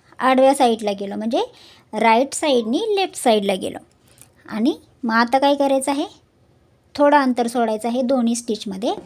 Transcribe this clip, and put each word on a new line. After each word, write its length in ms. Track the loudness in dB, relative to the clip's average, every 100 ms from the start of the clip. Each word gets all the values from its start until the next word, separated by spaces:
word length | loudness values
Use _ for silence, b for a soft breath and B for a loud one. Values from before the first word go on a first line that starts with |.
| _ -4
आडव्या 360 | 0 4 4 4
साईडला 360 | 2 2 -4 -6
गेलो, 160 | -8 -8
म्हणजे 280 | -4 -2 -4 B B B _
राईट 400 | 0 4 4 2
साईडनी 460 | -2 0 0 0 -2 0 0
लेफ्ट 200 | -2 -2
साईडला 380 | 0 2 0
गेलो. 240 | -4 -6 -12 -18 _ b b b b -12
आणि 280 | -2 -2 -2 -8 _
मग 100 | -2
आता 260 | 0 2 2
काय 160 | 2 2
करायचं 360 | 2 0 0
आहे, 140 | -4 -6 -10 _ _ _ _ _ _ _ 0
थोडं 220 | 4 4
अंतर 300 | 2 -2 -2
सोडायचं 400 | -2 -2 -2 -4
आहे 140 | -2
दोन्ही 340 | 0 0 0 -2
स्टिचमध्ये. 580 | -4 -6 -8 -6 -6 -6